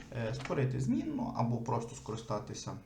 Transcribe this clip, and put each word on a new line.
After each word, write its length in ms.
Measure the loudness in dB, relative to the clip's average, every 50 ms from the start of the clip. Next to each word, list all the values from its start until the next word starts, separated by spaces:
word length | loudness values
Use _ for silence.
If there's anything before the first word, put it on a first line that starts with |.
| -8 -6 -4
е, 160 | -2 0 0 -2
створити 480 | -2 -2 0 2 4 4 4 4 2
змінну 520 | 2 4 4 4 2 0 0 0 -2 0 0
або 200 | 2 2 4 2
просто 380 | 2 2 2 0 0 0 -2 -8
скористатися 760 | -8 -6 -6 -6 -4 -2 -2 -2 -2 -2 -4 -6 -6 -6 -6 -6 -8 -10